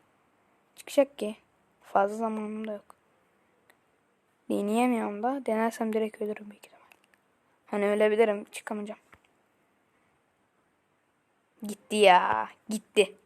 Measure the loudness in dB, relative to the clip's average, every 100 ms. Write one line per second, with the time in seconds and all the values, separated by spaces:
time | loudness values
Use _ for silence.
0 | _ _ _ _ _ _ _ -20 0 2
1 | 2 -2 -10 -10 _ _ _ _ -2 0
2 | 0 -2 -4 -4 -8 -8 -10 -12 -16 -20
3 | _ _ _ _ _ _ _ _ _ _
4 | _ _ _ _ -6 -4 0 0 0 0
5 | -4 -4 -4 -4 -2 -2 -2 -2 -2 -2
6 | -4 -6 -8 -8 -14 -20 -20 -20 -20 -20
7 | _ _ _ _ _ _ _ -2 0 4
8 | 4 4 2 0 -8 -14 -10 -8 -8 -14
9 | _ -20 _ _ _ _ _ _ _ _
10 | _ _ _ _ _ _ _ _ _ _
11 | _ _ _ _ _ _ -12 -12 -6 6
12 | 8 8 4 -2 -4 -10 -10 -10 0 2
13 | 2 -2